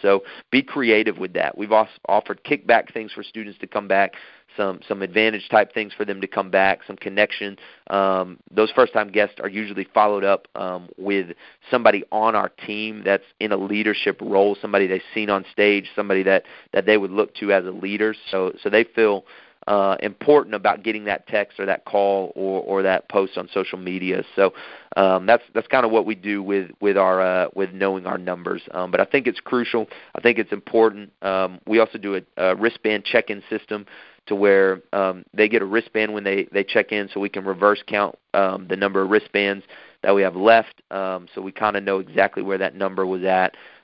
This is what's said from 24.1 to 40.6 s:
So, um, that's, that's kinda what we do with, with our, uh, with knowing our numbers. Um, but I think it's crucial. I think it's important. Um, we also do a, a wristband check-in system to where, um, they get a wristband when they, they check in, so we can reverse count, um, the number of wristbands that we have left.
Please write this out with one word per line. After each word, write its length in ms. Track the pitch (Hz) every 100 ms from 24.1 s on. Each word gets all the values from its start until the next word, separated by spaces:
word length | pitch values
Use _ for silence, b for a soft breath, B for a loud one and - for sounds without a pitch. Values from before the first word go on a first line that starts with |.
| 92 - -
So, 180 | 95 - B B B -
um, 320 | 95 92 92
that's, 160 | 120 -
that's 140 | 117 -
kinda 200 | 131 117
what 200 | 110 98
we 80 | 104
do 260 | 98 104
with, 300 | 95 98 90 -
with 160 | 101 98
our, 240 | 92 92
uh, 280 | 92 92 87
with 180 | 92 95
knowing 360 | 92 98 95 92
our 100 | 92
numbers. 460 | 90 90 87 92 -
Um, 180 | 90 92
but 100 | 90
I 60 | 98
think 220 | 143 123
it's 120 | -
crucial. 460 | - 127 120 117 107 B B -
I 60 |
think 180 | 120 117
it's 120 | 104
important. 600 | 101 - 113 113 104 101 _
Um, 380 | 98 95 92 90 -
we 100 | 110
also 220 | 110 113
do 160 | 101 95
a, 60 | - -
a 180 | 92 92
wristband 500 | 113 - 110 104 -
check-in 380 | 120 - 101 -
system 380 | 110 - 107 101 B B B -
to 100 | 101
where, 460 | 101 98 95 95 -
um, 320 | 101 95 92 92 98
they 120 | 107
get 140 | 110
a 40 | 98
wristband 480 | 110 - 110 107
when 100 | 107
they, 240 | 101 95 -
they 120 | 98
check 280 | 98 110 101
in, 160 | 104 101
so 60 | -
we 100 | 101
can 160 | 98 95
reverse 380 | 90 101 104 -
count, 320 | 104 98 - _
um, 320 | - 98 95 92
the 60 | 95
number 280 | 98 98
of 60 | 95
wristbands 560 | 104 - 101 101 98 - B B B
that 140 | - 98
we 80 |
have 120 | 95 90
left. 460 | 104 113